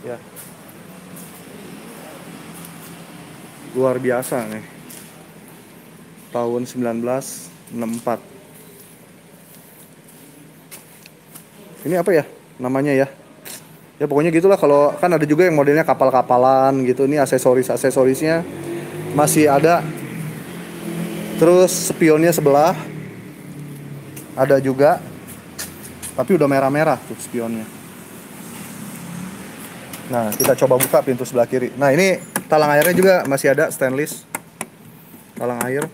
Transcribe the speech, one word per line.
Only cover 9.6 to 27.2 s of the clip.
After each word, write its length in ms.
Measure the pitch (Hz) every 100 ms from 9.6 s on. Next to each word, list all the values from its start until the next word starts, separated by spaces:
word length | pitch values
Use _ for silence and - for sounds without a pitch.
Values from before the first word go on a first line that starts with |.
| - - - - - - - - - - - - - - - - - - - - - - 135
Ini 80 | 175
apa 160 | 170
ya 160 | 160 139 - - -
namanya 320 | 123 135 143
ya? 160 | 135 135 - - - - - - - - -
Ya 20 | 147
pokoknya 260 | 143 160 165
gitulah, 240 | 185 196
kalau 320 | 147 143 147 -
kan 160 | 175 165
ada 80 |
juga 240 | 151 147 180
yang 80 | 156
modelnya 320 | 139 147 156
kapal-kapalan 960 | 131 131 127 123 123 127 131 135 139
gitu. 240 | 127 127 135
Ini 160 | 147
aksesoris-aksesorisnya 1200 | 135 131 131 127 127 120 135 127 131 131 156 165 170 - - - - - -
masih 320 | - 147 156 151
ada. 400 | 139 156 170 156 - 139 - 156 - - - - - - 170 - - - -
Terus 560 | 160 180 185 180 -
spionnya 400 | - 165 151 165
sebelah 400 | 170 156 139 160 185 - - - - - - - - - - - - - - -
ada 240 | - 135 139
juga. 400 | 135 135 143 180 - - - - - - - - - - - -
Tapi 160 | 127
udah 160 | 185 143
merah-merah 480 | 139 135 143 156 131 -
tuh 120 | 113